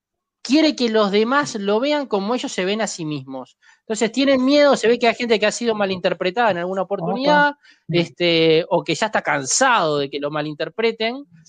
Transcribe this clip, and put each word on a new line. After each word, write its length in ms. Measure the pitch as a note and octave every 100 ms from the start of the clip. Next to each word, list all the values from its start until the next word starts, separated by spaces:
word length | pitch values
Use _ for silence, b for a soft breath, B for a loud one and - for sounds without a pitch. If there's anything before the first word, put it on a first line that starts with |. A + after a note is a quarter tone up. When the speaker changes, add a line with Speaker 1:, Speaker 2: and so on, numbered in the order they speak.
| _ _ _ _
Speaker 1:
quiere 340 | - C#4+ D#4 -
que 140 | A#3+
los 220 | A3 G3+
demás 440 | G3+ A3+ C#4 C#4+ A3
lo 240 | G3 G#3+
vean 280 | C4+ D4 C4+
como 260 | G3+ G3 B3+
ellos 160 | C#4
se 140 | - F#3
ven 160 | G#3+
a 60 | G#3
sí 180 | - D#3
mismos. 520 | D3+ C3+ C3 B2 _ b b
Entonces 300 | - A3 G#3+
tienen 320 | A#3 C#4 C4+
miedo, 320 | B3+ D4 C#4+ B3+
se 120 | G#3+
ve 120 | A#3+
que 80 | A#3
hay 80 | -
gente 240 | A#3+ G#3+
que 60 | G#3
ha 60 |
sido 240 | G3 A#3+ G#3+
malinterpretada 760 | G3+ F#3 F#3 F3 F#3 F#3 A#3
en 60 | F3
alguna 260 | F3 F#3+
oportunidad, 640 | F#3 G3+ E3+ A#3+ C#4 D4 D4
Speaker 2:
Opa. 100 | C#4+ b b -
Speaker 1:
este, 760 | E3+ E3+ - F3 E3 D#3+ D#3+ -
o 140 | E3+
que 120 | D3+ D#3+
ya 120 | D#3+
está 140 | G#3
cansado 800 | D#3+ D3 C3 - C4 A3+ D#3+ D3
de 100 | C#3
que 100 | C#3+
lo 100 | C#3+
malinterpreten, 920 | D3+ D3+ D3 D#3+ - A3+ A3+ A3+ C4 C#4+ b